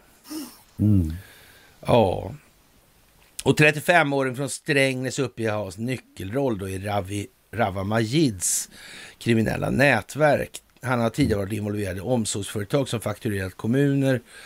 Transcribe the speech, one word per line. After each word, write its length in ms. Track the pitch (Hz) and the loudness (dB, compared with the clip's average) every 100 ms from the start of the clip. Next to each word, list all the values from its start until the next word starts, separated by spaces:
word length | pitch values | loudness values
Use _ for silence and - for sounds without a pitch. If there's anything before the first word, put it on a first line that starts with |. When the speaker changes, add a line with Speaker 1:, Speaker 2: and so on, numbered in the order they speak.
| _ _ - 311 254 - _ - | _ _ -16 -14 -14 -18 _ 0
Speaker 1:
Mm. 340 | 104 98 80 87 - - - - - _ - | 4 4 2 -4 -12 -20 -20 -20 -20 _ 2
Speaker 2:
Ja. 460 | 117 95 - 95 143 _ _ _ _ _ _ _ _ _ - | 4 4 0 -6 -12 _ _ _ _ _ _ _ _ _ -4
Och 140 | 131 139 | 0 4
trettiofemåring 800 | 151 151 - 175 143 139 131 123 | 4 4 4 4 4 0 -2 -4
från 140 | 135 | -8
Strängnäs 720 | - - 139 135 127 127 143 | -6 -2 2 2 0 -4 -4
uppger 320 | 127 - 110 | -4 -2 -2
ha 200 | 107 98 92 | -2 -6 -6
nyckelroll 800 | 120 120 - - 95 127 135 101 | -6 -6 -10 -12 -6 -2 -2 -2
då 120 | 95 | -4
i 100 | 95 | -6
Ravi, 480 | 101 101 95 104 101 _ _ | -4 -4 -2 -6 -8 _ _
Rawa 320 | 98 104 95 | -2 -2 -2
Majids 840 | 98 113 110 151 139 92 - - - - - - - - | 0 0 2 2 2 0 -2 -2 -6 -14 -20 -18 -20 -4
kriminella 520 | 117 113 113 113 104 | 0 2 2 -2 0
nätverk. 920 | 127 139 113 - 135 151 127 - - _ _ | 2 4 2 -2 0 2 2 -2 -10 _ _
Han 180 | 120 123 | -2 0
har 100 | 113 | 0
tidigare 300 | - 135 101 | 2 2 0
varit 140 | 98 | -2
involverad 440 | 104 104 104 95 92 | -4 -4 -4 -4 -4
i 20 | |
omsorgsföretag 880 | 95 127 104 107 98 110 101 143 127 | -2 0 0 -4 -4 -6 -2 -2 0
som 100 | 113 | -4
fakturerat 560 | 107 101 117 98 92 - | -4 -4 -4 -2 -4 -4
kommuner 640 | 113 131 143 139 135 127 - - | 0 2 4 4 2 0 -4 -20